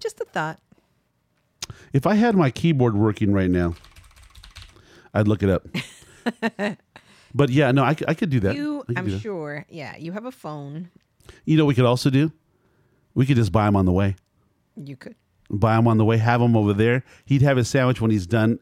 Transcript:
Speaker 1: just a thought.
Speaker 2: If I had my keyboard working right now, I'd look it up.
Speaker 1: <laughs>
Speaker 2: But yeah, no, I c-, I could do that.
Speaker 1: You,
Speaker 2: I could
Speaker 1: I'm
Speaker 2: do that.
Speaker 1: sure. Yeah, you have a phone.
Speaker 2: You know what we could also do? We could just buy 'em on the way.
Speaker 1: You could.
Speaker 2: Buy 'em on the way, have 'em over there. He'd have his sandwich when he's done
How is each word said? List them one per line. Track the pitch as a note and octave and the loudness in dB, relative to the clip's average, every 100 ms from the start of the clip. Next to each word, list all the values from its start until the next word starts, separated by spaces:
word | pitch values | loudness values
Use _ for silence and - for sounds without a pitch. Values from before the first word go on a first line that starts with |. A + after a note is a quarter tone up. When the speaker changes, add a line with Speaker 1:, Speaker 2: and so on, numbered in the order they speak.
Speaker 1:
just | A4+ - | -12 -10
a | |
thought. | - F3+ D#3 - _ _ _ _ _ _ _ _ _ _ - - - | -10 -8 -8 -10 _ _ _ _ _ _ _ _ _ _ -18 -18 -6
Speaker 2:
If | C#3 E3+ | -2 2
I | G#3 | 2
had | A#3+ | 2
my | G3 C#3+ | 2 0
keyboard | - E3+ C#3+ B2 G2+ | 0 0 2 0 2
working | G#2+ G2+ G2+ | 0 0 0
right | G2+ F#2 | 0 2
now, | F2+ E2+ E2+ - - - - - - - - - - _ - - | 0 0 -4 -14 -20 -20 -20 -20 -20 -20 -20 -20 -20 _ -20 -6
I'd | G#2 G#2 | -2 0
look | G#2+ | 2
it | G2 | 2
up. | F2+ - D#3+ - - - - | 0 -2 -12 -12 -16 -20 -12
Speaker 1:
<laughs> | A#3+ - A3+ - G3+ - _ - _ _ _ | -10 -6 -6 -6 -8 -8 _ -20 _ _ _
Speaker 2:
But | A#2+ C#3 | -2 2
yeah, | C3 C3 | 2 4
no, | C#3 | 4
I | B2+ | 2
c-, | D#3 - | 0 -4
I | |
could | D#3+ F#3+ | -4 -2
do | B2+ | 0
that. | G2 C#4 | 0 -2
Speaker 1:
You, | D4 D4 | -6 -8
Speaker 2:
I | - | -8
could | A#2+ | -8
Speaker 1:
I'm | |
Speaker 2:
do | F#3 | -6
that. | F#2+ | -6
Speaker 1:
sure. | A3 F#3 D3 D3 - | -8 -10 -10 -12 -14
Yeah, | D#3+ B2 - | -16 -16 -14
you | D#3 | -12
have | G3+ | -12
a | B3 | -14
phone. | - D#3+ D3+ C#3 D3+ F3+ _ _ _ - - | -16 -14 -14 -12 -14 -16 _ _ _ -20 -10
Speaker 2:
You | - D#3 | 0 2
know | |
what | D3 | 2
we | B2 | 2
could | |
also | B2 B2 D3 | 2 2 2
do? | C3+ D#3 - _ _ _ _ _ _ _ | 2 0 -4 _ _ _ _ _ _ _
We | - | -2
could | C3+ B2+ | 2 2
just | G#2 | 2
buy | G#2+ G#2 | 2 2
'em | G2+ | 2
on | |
the | F#2 | 2
way. | F2+ G2 F#2+ _ _ _ _ _ - | 2 0 -4 _ _ _ _ _ -18
Speaker 1:
You | C#3 C3+ | -18 -18
could. | - - _ _ - | -20 -20 _ _ -10
Speaker 2:
Buy | G2+ A2 A2+ | -2 0 2
'em | A#2 | 4
on | A2 | 4
the | |
way, | G#2+ A2+ | 2 2
have | A2+ A#2+ | 2 2
'em | A#2+ A2+ | 2 4
over | G#2 | 2
there. | G2+ A2+ B2+ - - - | 2 2 0 -4 -12 -2
He'd | C3+ | 2
have | C#3+ B2+ | 2 2
his | A#2 | 0
sandwich | C#3 B2+ B2 | 0 0 0
when | A2+ | 0
he's | G#2+ F2 | 0 0
done | A2 A2 A#2 | 0 0 0